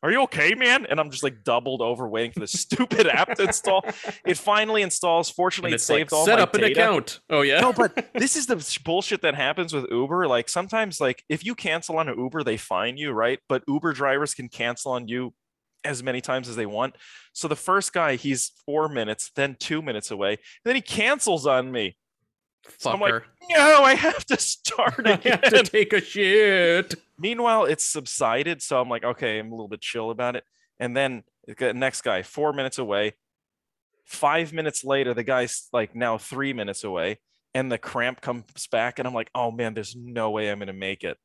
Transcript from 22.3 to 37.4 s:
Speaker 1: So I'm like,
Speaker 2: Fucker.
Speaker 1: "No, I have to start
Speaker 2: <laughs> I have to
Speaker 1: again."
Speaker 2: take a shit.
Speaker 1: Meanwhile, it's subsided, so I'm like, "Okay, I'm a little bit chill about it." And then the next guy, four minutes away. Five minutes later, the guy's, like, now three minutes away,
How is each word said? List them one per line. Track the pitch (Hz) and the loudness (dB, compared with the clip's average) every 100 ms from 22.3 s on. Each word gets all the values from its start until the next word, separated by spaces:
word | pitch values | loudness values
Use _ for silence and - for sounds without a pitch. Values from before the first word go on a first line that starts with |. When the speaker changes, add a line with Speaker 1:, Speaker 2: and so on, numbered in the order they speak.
| _ _ _ - - | _ _ _ -20 -8
Speaker 1:
So | - | -4
I'm | 151 | 0
like, | 202 | 0
Speaker 2:
Fucker. | 113 - _ 359 | 0 -4 _ 0
Speaker 1:
"No, | 330 294 302 | 6 10 10
I | 269 | 10
have | 269 311 554 - | 8 4 0 -2
to | - | -2
start | - - - - 240 240 | 0 -4 -4 0 0 2
Speaker 2:
<laughs> | 226 | 2
I | |
have | 196 247 277 | 2 4 4
to | 269 262 | 6 6
Speaker 1:
again." | |
Speaker 2:
take | 220 214 208 | 6 2 2
a | 208 | 2
shit. | - 202 190 208 214 190 175 170 185 - _ _ | 0 0 4 6 6 6 4 4 0 -8 _ _
Speaker 1:
Meanwhile, | 180 233 240 226 175 | -6 0 2 4 4
it's | 151 - | 0 -2
subsided, | 160 127 - 123 117 143 160 | -4 -6 -2 0 0 -2 -4
so | - 135 | -2 0
I'm | 123 | 0
like, | 117 | -2
"Okay, | 117 120 123 107 | -4 -4 -4 -4
I'm | 107 | -6
a | |
little | 113 104 | -12 -12
bit | 104 | -10
chill | - 120 113 | -8 -6 -6
about | 113 123 123 | -4 -4 -4
it." | - _ _ _ | -10 _ _ _
And | 123 123 | -6 -2
then | 139 123 - _ - | -2 -4 -14 _ -20
the | 104 131 | -4 -2
next | 123 131 - | 0 -2 -2
guy, | - 98 | -2 -2
four | 92 - 151 | -4 -4 -4
minutes | 143 131 - | -2 -6 -6
away. | 120 101 107 - _ _ _ _ _ _ _ _ | -2 0 -2 -4 _ _ _ _ _ _ _ _
Five | _ - 143 156 165 | _ -2 2 2 -2
minutes | 160 156 - | -4 -6 -6
later, | 131 139 127 | -2 0 0
the | 120 | -2
guy's, | 117 131 120 - - | -2 0 -2 -6 -4
like, | 120 110 | -4 -4
now | 117 120 113 | -2 -2 -2
three | - 123 139 | -6 -8 -6
minutes | 123 101 98 | -6 -8 -8
away, | 107 90 85 107 _ _ | -6 -4 -4 -4 _ _